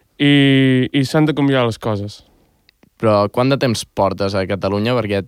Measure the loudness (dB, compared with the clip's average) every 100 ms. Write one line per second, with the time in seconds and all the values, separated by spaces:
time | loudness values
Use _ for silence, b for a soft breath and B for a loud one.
0 | _ _ 2 4 4 4 2 2 0 -2
1 | -2 0 0 0 0 0 0 -4 -6 -6
2 | -6 -14 _ _ _ _ _ _ _ _
3 | 2 2 2 0 0 0 0 -4 -6 -2
4 | -2 -2 -4 -4 -4 -4 -4 -2 -2 -2
5 | -2 -4